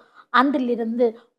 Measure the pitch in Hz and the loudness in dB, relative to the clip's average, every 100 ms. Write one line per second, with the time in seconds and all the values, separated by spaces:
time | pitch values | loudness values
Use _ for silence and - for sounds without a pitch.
0 | - _ - 226 277 277 247 233 226 233 | -10 _ -4 0 2 0 -2 -2 -4 0
1 | 233 226 - | 0 -2 -18